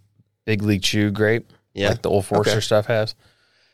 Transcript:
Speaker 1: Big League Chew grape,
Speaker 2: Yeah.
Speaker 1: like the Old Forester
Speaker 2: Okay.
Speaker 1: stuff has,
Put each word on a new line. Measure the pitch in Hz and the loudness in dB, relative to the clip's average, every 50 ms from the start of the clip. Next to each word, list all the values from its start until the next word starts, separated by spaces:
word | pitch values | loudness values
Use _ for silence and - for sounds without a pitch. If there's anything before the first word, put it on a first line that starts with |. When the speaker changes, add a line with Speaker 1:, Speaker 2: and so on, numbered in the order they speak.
| _ _ _ _ _ _ _ _ _ | _ _ _ _ _ _ _ _ _
Speaker 1:
Big | - 110 101 | -4 -4 -2
League | 104 104 104 95 | 0 0 0 0
Chew | - - - 107 104 104 | 0 -2 0 0 0 0
grape, | 101 101 107 104 113 117 - _ - _ _ _ _ | 0 2 2 2 2 0 -4 _ -20 _ _ _ _
Speaker 2:
Yeah. | 95 98 104 | -2 0 0
Speaker 1:
like | 113 117 | 0 0
the | - - | -2 0
Old | - 101 95 | 0 0 0
Forester | - - 104 104 107 | 0 0 2 2 2
Speaker 2:
Okay. | 104 110 | 0 0
Speaker 1:
stuff | - - 113 107 104 | 0 0 0 0 2
has, | - 120 110 107 110 - _ _ _ _ _ _ _ _ _ _ _ | 0 -2 -2 -2 -4 -8 _ _ _ _ _ _ _ _ _ _ _